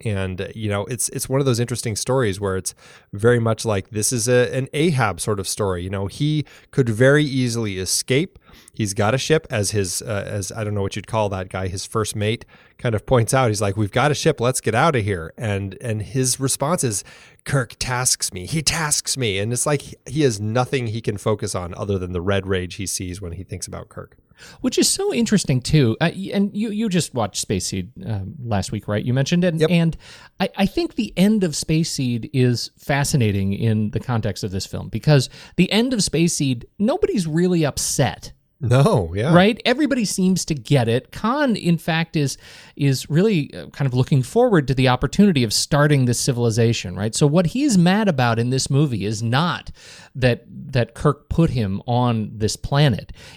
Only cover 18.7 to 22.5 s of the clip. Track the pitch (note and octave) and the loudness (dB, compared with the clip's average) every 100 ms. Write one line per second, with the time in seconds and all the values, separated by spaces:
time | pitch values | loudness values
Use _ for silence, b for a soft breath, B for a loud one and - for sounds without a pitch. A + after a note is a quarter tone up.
18.7 | D#3+ D3+ - - C3+ A#2 F#2+ G#2+ A#2+ - | -2 -2 -2 -4 -2 -2 0 -2 -2 -2
19.7 | D3 - - - C3 C#3+ G2+ G#2+ A#2 B2+ | -2 -4 -18 -8 0 0 0 -2 -2 0
20.7 | C#3 A#2 A2 - G2+ A#2 G#2+ G#2 G2 F2 | -2 -4 -6 -6 -4 -2 -2 -2 -6 -6
21.7 | F2+ G#2 G2 F2+ F2+ F2+ G2 F#2 | -6 -2 -2 -2 -4 -2 -2 0